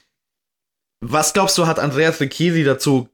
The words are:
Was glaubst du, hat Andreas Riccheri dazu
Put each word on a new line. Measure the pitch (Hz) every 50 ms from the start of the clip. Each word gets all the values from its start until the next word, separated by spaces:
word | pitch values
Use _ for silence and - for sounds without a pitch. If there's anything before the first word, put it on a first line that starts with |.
| _ _ _ _ _ _ _ _ _ _ _ _ _ _ _ _ _ _ _ _
Was | 123 113 131 156 - -
glaubst | - 202 190 190 - 175
du, | 170
hat | 160 160 -
Andreas | - 151 131 143 160 160 160 -
Riccheri | 143 135 - - 160 175 165 165 147
dazu | 139 131 131 - 147 135 127 117 -